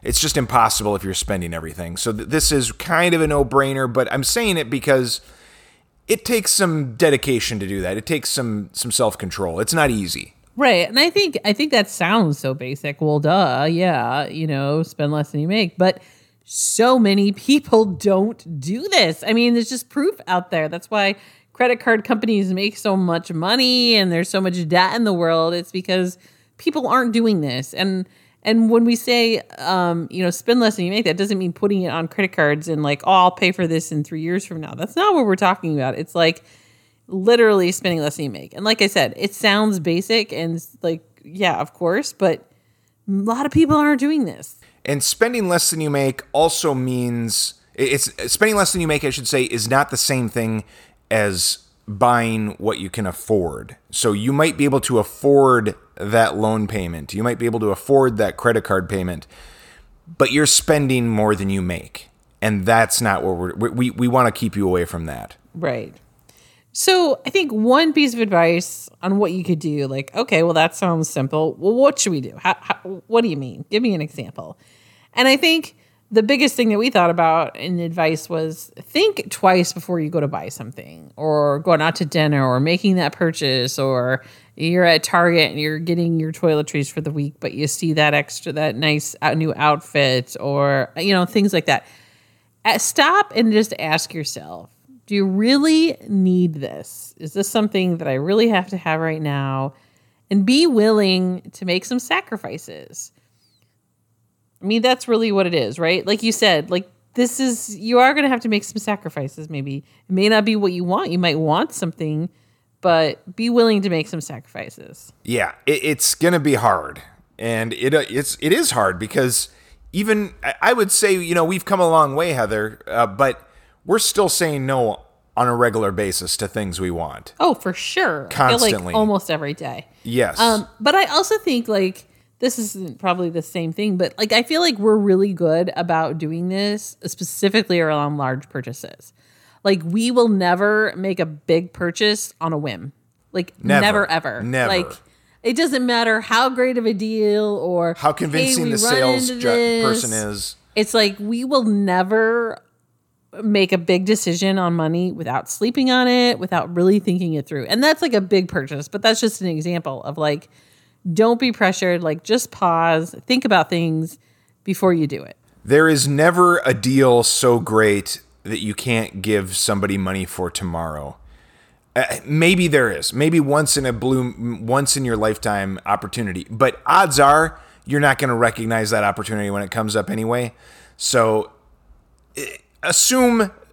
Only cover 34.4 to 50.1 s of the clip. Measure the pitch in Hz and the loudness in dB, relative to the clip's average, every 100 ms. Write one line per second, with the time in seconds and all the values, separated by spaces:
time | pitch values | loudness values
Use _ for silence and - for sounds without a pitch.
34.4 | - 165 151 - 190 339 415 349 220 185 | -6 -12 -12 -10 -6 0 2 2 2 2
35.4 | 190 190 165 147 131 - 160 175 165 165 | 2 0 -2 -2 -2 -4 -4 0 0 0
36.4 | _ _ _ _ _ _ - 190 196 240 | _ _ _ _ _ _ -10 -2 2 6
37.4 | 220 202 175 175 180 165 147 156 139 90 | 6 4 2 -2 -2 -2 -2 -4 -8 -10
38.4 | 69 - 208 220 - 202 131 - 196 - | -14 -6 -2 2 2 2 0 -2 -6 -2
39.4 | 214 208 214 190 165 165 - 226 208 139 | 0 2 2 0 0 -2 0 -2 -2 -6
40.4 | 165 165 - - 170 165 _ _ - 180 | -6 -6 -10 -6 -4 -4 _ _ -16 -2
41.4 | 185 117 156 - 170 202 294 - 190 147 | -2 -2 -6 -4 -2 -2 -4 -2 -2 -2
42.4 | _ _ _ _ _ _ - 196 208 240 | _ _ _ _ _ _ -6 -4 -2 -2
43.4 | 285 311 285 302 294 277 285 311 196 - | 0 4 4 4 4 2 2 0 -2 -6
44.4 | - - _ _ - 143 - - 233 240 | -18 -20 _ _ -4 -2 -2 0 0 0
45.4 | 190 175 - 160 151 143 135 131 - 139 | 0 0 0 -2 -2 0 0 -2 -4 0
46.4 | 160 - 156 127 127 123 123 120 113 - | 2 2 -2 -2 -2 -2 -2 -4 -4 -4
47.4 | - - _ - 127 135 - - - - | -4 -8 _ -4 -2 0 -2 -6 -4 0
48.4 | 214 208 180 185 160 147 143 131 123 135 | 2 2 0 0 -2 -2 -2 -4 -2 -2
49.4 | 127 117 110 135 143 131 - | -2 -4 0 0 0 -2 -2